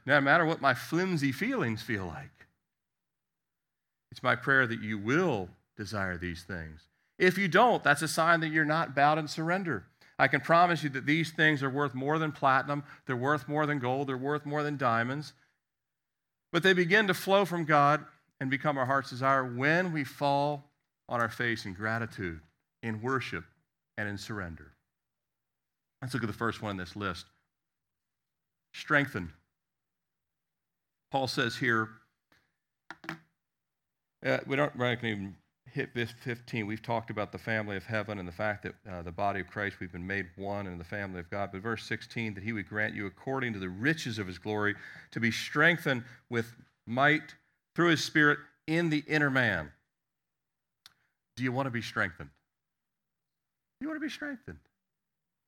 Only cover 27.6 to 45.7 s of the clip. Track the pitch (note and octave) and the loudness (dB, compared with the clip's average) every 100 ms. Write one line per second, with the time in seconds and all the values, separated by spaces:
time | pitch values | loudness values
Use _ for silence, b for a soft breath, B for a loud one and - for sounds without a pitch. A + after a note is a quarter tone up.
27.6 | _ _ _ _ _ _ _ _ _ _ | _ _ _ _ _ _ _ _ _ _
28.6 | _ - - D3 C#3 G#2 E2 - _ _ | _ -14 0 0 2 -4 -8 -12 _ _
29.6 | _ _ _ _ _ _ _ _ _ _ | _ _ _ _ _ _ _ _ _ _
30.6 | _ _ _ _ _ C#3 C3 - A#2+ - | _ _ _ _ _ -2 -2 0 -2 0
31.6 | B2+ A2+ A2 - _ _ _ _ _ _ | 2 2 0 -6 _ _ _ _ _ _
32.6 | _ _ - - - E3 _ _ _ _ | _ _ -20 -16 -14 -14 _ _ _ _
33.6 | _ _ _ _ _ _ C3 C3 - C3+ | _ _ _ _ _ _ -2 -2 0 0
34.6 | D3 B2 B2 A#2+ A#2 G#2 G2 F2+ _ _ | 0 0 -2 0 -4 -4 -6 -12 _ _
35.6 | - C#3+ - A#2+ A#2 - C3 A#2 - A#2+ | -12 -8 -6 -4 -6 -6 -10 -10 -8 -6
36.6 | G#2 G#2+ - A#2 A2+ G#2+ G2+ F#2 - A2 | -6 -6 -4 -6 -4 -6 -6 -6 -4 -4
37.6 | G#2 G2 G2+ A2 G#2 G#2 F2 F2 G#2+ G#2 | -2 -6 -4 -4 -4 -8 -8 -4 -4 -4
38.6 | - - G#2 F2+ E2+ F2+ G2+ G2 E2+ G#2+ | -8 -12 -12 -10 -10 -4 -2 -2 -6 -4
39.6 | G2+ - F#2 F2 F2+ G2 F2+ F2+ G2 G2+ | -6 -6 -10 -8 -4 -4 -6 -8 -8 -6
40.6 | G2 F2 E2+ G#2+ G2 F#2 F2 G2+ G2 F#2+ | -6 -10 -10 -8 -8 -10 -8 -6 -6 -6
41.6 | A2+ A2 - A2 - A#2+ A2 G2 G#2 A2 | -4 -6 -4 -8 -6 -6 -6 -6 -6 -6
42.6 | F#2+ G#2+ G#2+ G#2 G2+ - - C3+ B2 G2+ | -4 -4 -4 -4 -8 -8 -6 -4 -2 -4
43.6 | F#2 F#2 C3+ D#3+ C3+ G#2+ F#2 F2+ G#2+ G#2 | -6 -2 -2 0 -4 -6 -6 -8 -4 -2
44.6 | G#2 G2+ B B B - A2+ - - D3+ | 0 -2 B B B -2 0 0 -2 4
45.6 | D#3+ | 4